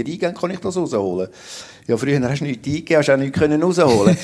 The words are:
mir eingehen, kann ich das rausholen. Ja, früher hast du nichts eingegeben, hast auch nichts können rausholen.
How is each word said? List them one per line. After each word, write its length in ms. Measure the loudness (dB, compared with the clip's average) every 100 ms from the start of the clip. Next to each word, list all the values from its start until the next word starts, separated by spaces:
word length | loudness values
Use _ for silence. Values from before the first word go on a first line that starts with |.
mir 20 | -4
eingehen, 220 | -4 -6
kann 180 | -4 -6
ich 80 | -6
das 160 | -6 -4
rausholen. 500 | -2 -2 -2 -2 -6 -10 -18 -18 -18 -20 -4
Ja, 100 | -2
früher 220 | 0 0 0
hast 100 | -2
du 60 | -4
nichts 220 | -6 -6
eingegeben, 300 | -6 0 2
hast 100 | 4
auch 80 | 2
nichts 200 | 2 0
können 220 | 2 2
rausholen. 540 | 0 2 4 6 4 4